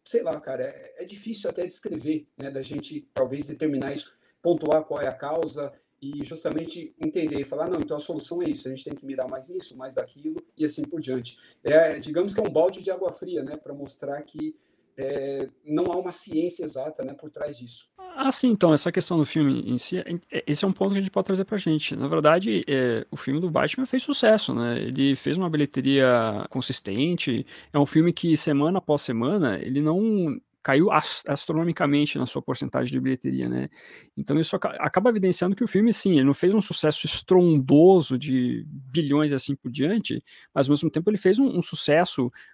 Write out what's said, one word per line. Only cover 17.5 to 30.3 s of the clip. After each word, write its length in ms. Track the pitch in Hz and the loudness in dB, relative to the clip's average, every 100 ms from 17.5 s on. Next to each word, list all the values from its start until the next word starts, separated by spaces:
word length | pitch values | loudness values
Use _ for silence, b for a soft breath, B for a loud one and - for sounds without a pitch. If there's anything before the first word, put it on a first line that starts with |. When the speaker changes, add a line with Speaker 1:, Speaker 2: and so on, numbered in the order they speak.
| 123 | -10
Speaker 1:
disso. 320 | 123 - - - 370 320 | -18 -20 -20 -20 -14 -4
Speaker 2:
Ah, 120 | 262 | -2
sim, 180 | - 254 | 2 2
então, 240 | 202 170 | 4 6
essa 180 | 151 175 | 4 2
questão 240 | 180 - 170 | -2 0 0
do 100 | 143 | 0
filme 360 | 160 143 123 - | 2 2 2 -2
em 80 | 123 | -4
si, 220 | - 180 | -4 -6
é, 40 | - 175 - | -6 -8 -8
é, 120 | 175 - | -8 -4
esse 180 | 147 196 | -2 0
é 20 | |
um 60 | |
ponto 180 | - 196 | 0 0
que 60 | 196 | 0
a 40 | |
gente 100 | 196 | -2
pode 160 | 196 190 | -2 0
trazer 180 | 190 190 | -2 -2
pra 100 | 208 | -2
gente. 400 | 170 156 - - | 0 0 -2 -4
Na 120 | 139 | -2
verdade, 560 | 160 151 170 214 196 - | 2 4 4 2 -2 0
é, 380 | 135 123 113 - | 2 2 0 -4
o 40 | - | -8
filme 240 | - 147 | -4 -2
do 120 | 180 | 0
Batman 340 | 139 147 - 262 | 0 0 -2 -4
fez 160 | 262 | -4
sucesso, 540 | - 285 214 220 - 120 | -2 2 4 4 2 -2
né? 260 | 120 120 | -2 -2
Ele 340 | 110 131 139 135 | -4 0 2 2
fez 220 | 139 165 | -2 -2
uma 100 | 175 | 0
bilheteria 1000 | 156 143 139 131 139 131 120 113 104 - | 0 0 0 2 4 6 6 2 -2 -6
consistente, 960 | 135 - 123 - 104 156 175 - 117 B B B | -4 -4 -4 -4 -2 0 0 -2 -2 B B B
é 60 | 147 | 2
um 80 | 143 | 4
filme 260 | 160 170 | 4 4
que, 240 | 170 170 151 | 2 2 2
semana 440 | 165 139 151 185 | 2 2 2 0
após 240 | - 147 | 0 0
semana, 560 | - 113 123 202 135 87 | 0 -2 0 2 0 0
ele 220 | - 135 | -2 0
não 600 | 151 180 226 208 165 | 0 2 2 2 0